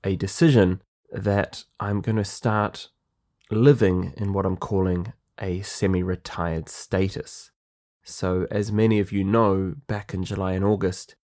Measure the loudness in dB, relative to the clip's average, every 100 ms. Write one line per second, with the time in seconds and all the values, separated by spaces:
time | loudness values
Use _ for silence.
0 | -2 -2 -4 4 6 8 6 2 _ _
1 | _ -4 0 0 0 -8 -20 _ -4 -2
2 | 0 -2 -2 -2 0 0 0 -4 -18 _
3 | _ _ _ _ _ 4 6 6 4 4
4 | -2 -4 -2 0 0 -2 -2 0 2 0
5 | -4 -12 _ -10 -6 -6 -6 -2 0 2
6 | 0 -4 -6 -4 -2 -2 -6 -14 -4 -2
7 | -2 -4 -12 -16 -18 _ _ _ _ _
8 | -18 -6 -2 -2 -2 -2 -2 2 4 4
9 | 2 0 2 4 4 2 -2 -6 -8 -8
10 | -6 -8 -6 -4 -4 0 0 2 0 -4
11 | -14 _